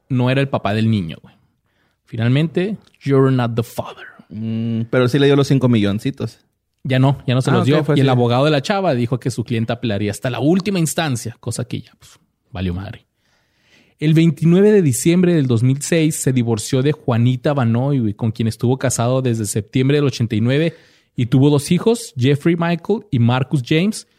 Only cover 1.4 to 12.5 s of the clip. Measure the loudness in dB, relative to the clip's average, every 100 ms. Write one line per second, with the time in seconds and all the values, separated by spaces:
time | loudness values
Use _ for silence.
1.4 | _ _ _ _ _ _ -14 -4 0 0
2.4 | 0 -2 -4 -6 _ _ 0 2 4 2
3.4 | 0 -2 -6 -8 -12 -16 -20 -20 -16 -10
4.4 | -6 -6 -4 -4 -2 0 2 2 4 4
5.4 | 2 2 4 2 2 -2 -6 -6 -10 -10
6.4 | _ _ _ _ -2 2 2 0 -2 0
7.4 | 2 2 2 2 2 2 4 2 2 2
8.4 | 2 0 0 -2 0 0 -2 -4 -4 -6
9.4 | -4 -4 -4 -4 -4 -2 -4 -4 -6 -2
10.4 | 0 0 0 -2 -2 -2 -4 -4 -8 -12
11.4 | -10 -8 -8 -10 -12 _ -20 _ _ _
12.4 | _